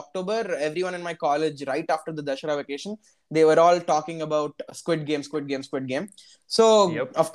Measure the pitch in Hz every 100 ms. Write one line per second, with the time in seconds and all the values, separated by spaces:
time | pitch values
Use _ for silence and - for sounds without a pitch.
0 | - 190 185 220 208 156 151 156 180 180
1 | 175 165 156 147 156 143 135 139 175 156
2 | - 160 143 135 156 147 139 143 196 214
3 | _ _ - 156 156 156 170 175 170 156
4 | 160 165 156 151 147 - - - - 165
5 | 147 147 139 156 143 135 135 143 131 131
6 | 202 _ _ _ - - 226 214 190 160
7 | 135 156 160